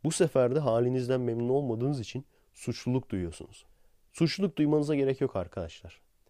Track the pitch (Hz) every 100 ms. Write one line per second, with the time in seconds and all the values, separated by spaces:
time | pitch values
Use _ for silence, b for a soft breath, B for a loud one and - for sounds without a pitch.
0 | 180 - 165 - 123 139 143 113 123 127
1 | 123 127 120 117 120 135 139 113 131 143
2 | 107 127 139 _ _ - - 113 - 127
3 | 123 101 87 - - - - _ _ _
4 | _ - 165 - 190 - 147 151 147 147
5 | 135 131 135 98 87 - 82 - 90 -
6 | _ _